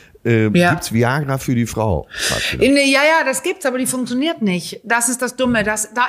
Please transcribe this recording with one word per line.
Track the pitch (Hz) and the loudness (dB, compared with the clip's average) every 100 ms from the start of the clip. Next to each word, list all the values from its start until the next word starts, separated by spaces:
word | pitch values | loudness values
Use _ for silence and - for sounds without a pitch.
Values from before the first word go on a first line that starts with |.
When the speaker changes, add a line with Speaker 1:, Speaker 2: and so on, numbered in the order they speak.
| - - | -20 -6
Speaker 1:
Ähm, | 117 113 110 | 0 2 4
Speaker 2:
Ja. | 175 175 | 4 4
Speaker 1:
gibt's | 165 - | 2 -2
Viagra | 113 120 139 139 135 | 0 2 0 -2 -4
für | - 120 | -2 -2
die | 113 | -2
Frau? | 113 110 78 - | -2 0 -2 -4
Fragt | - - - - | -8 -4 -4 -4
sie | 123 | 0
dann. | 254 | 2
Speaker 2:
Nee, | 277 277 | 4 4
ja, | 269 | 4
ja, | 302 320 | 4 2
das | 269 262 | 0 -2
gibt's, | 349 392 269 | -4 -4 -2
aber | 254 | -2
die | 262 | -2
funktioniert | 254 247 247 311 330 | -4 -4 -2 -2 0
nicht. | 208 180 - - | -2 -2 -4 -10
Das | 202 233 247 | -2 0 0
ist | 247 | -2
das | 247 247 | -4 -2
Dumme. | 254 226 | 0 0
Das, | 208 214 - | 0 -2 -4
da | 240 | -2